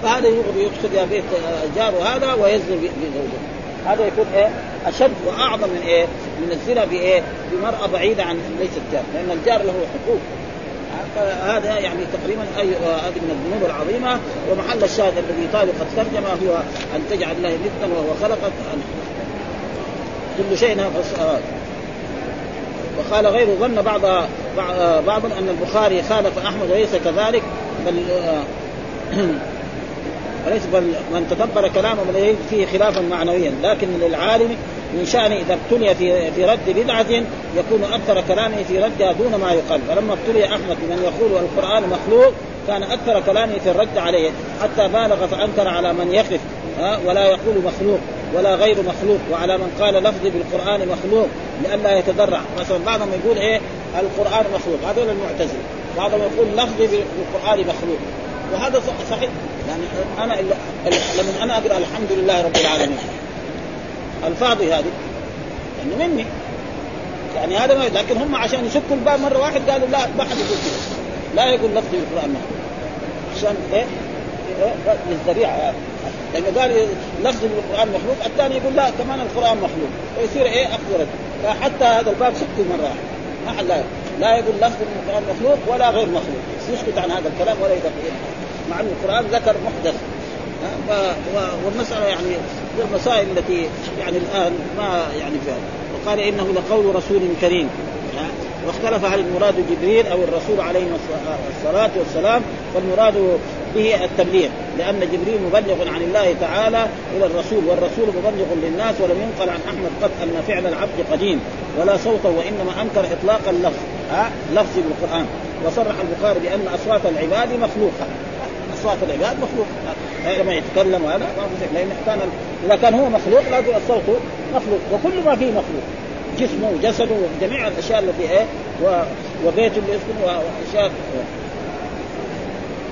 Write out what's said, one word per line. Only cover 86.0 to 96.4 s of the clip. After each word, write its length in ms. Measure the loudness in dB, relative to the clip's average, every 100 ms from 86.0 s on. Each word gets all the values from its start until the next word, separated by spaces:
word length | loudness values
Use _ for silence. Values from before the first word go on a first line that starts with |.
| 2
مخلوق، 380 | 0 -2 -6 -6 -8 -4
يسكت 240 | -4 -2 -2
عن 140 | 0
هذا 200 | 0 -2
الكلام 240 | 0 0 2
ولا 120 | 2
يدخل، 160 | 2 0 -4 -6 -6 -8 -8 -8 -8 -6
مع 100 | -4
أن 60 | -2
القرآن 400 | -2 0 0 2
ذكر 300 | 2 2 2 0
محدث. 300 | -2 -2 -4 -6 -10 -10 -10 -8 -8
ها؟ 60 | -6 -4 -2
ف-، 480 | 0 0 -2 -2 -2
و-، 300 | -2 -2 -2
والمسألة 400 | -2 -2 0 0
يعني 240 | 0 -2 -4 -6 -8 -6 -4
من 100 | -2
المسائل 380 | 0 2 2 2 0
التي 320 | 0 0 -2 -4 -8 -6
يعني 180 | -2 -2
الآن 340 | 0 0 0 0 -4 -4
ما 300 | -2 0 -2 -4
يعني 160 | -4 -4 -4
فيها. 100 | -6 -6 -8 -8 -6
وقال: 240 | -2 0
"إنه 340 | 0 0